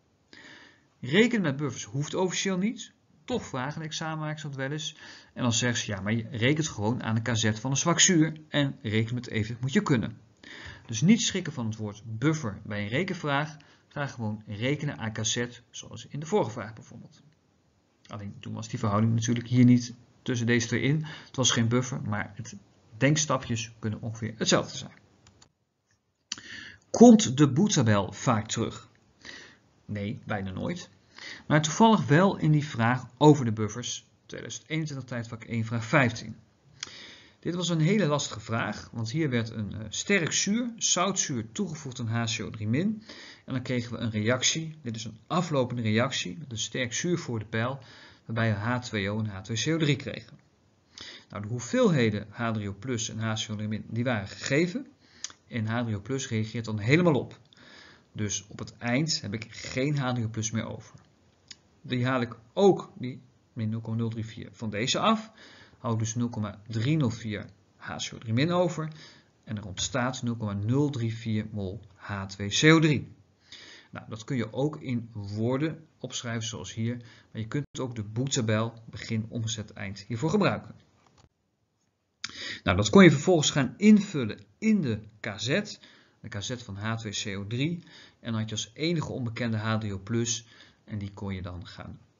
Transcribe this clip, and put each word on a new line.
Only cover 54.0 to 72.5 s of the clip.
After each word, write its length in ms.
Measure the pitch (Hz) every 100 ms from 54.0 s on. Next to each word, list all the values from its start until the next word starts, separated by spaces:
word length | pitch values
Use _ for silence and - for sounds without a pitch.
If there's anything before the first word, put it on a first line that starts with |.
waren 240 | 123 110 98
gegeven. 580 | - - 139 175 233 - - _ - - - -
En 180 | 123 110
H 160 | 117
drie 140 | 117 101
O 40 |
plus 280 | - 135 -
reageert 360 | 110 107 120
dan 140 | 110 107
helemaal 360 | 104 160 175
op. 260 | 131 110 - _ _ - - - - _
Dus 340 | - 104 - -
op 100 | -
het 180 | 110 -
eind 420 | 120 127 160 -
heb 140 | 104
ik 120 | 113 -
geen 480 | - - 131 143 147
H 140 | 127
drie 120 | 123
O 40 | 110
plus 220 | 110 110
meer 160 | 110 -
over. 340 | 113 - - _ _ _ _ - - _ _
Die 220 | 123 127 123
haal 140 | 131
ik 160 | 120 - -
ook, 400 | - 196 - - -
die 220 | 127 135 - _ _
min 160 | - 107
nul 120 | 113
komma 180 | 113 113
nul 100 | 113
drie 180 | 113 110
vier 220 | 104 -
van 180 | - 113
deze 280 | 101 127 180
af. 320 | 202 220 - - - - - -
Hou 160 | 120
ik 60 | 113
dus 140 | 113
nul 140 | 120 120
komma 320 | 117 104 - -
drie 280 | 113 123 160
nul 140 | 123
vier 360 | - 110 101 - - _ _
H 200 | - 80
C 160 | -
O 40 | -
drie 140 | 117
min 180 | 113 165
over. 380 | 175 175 156 156 - - - _ _
En 120 | - 104
er 100 | 98
ontstaat 560 | 90 - 131 120 123
nul 140 | 120 117
komma 160 | 107
nul 380 | 101 104 135 147
drie 240 | 123 117
vier 320 | 113 113 107 -
mol 300 | 104 95 95 -
H 280 | - - 101
twee 240 | 98 -
C 160 | 101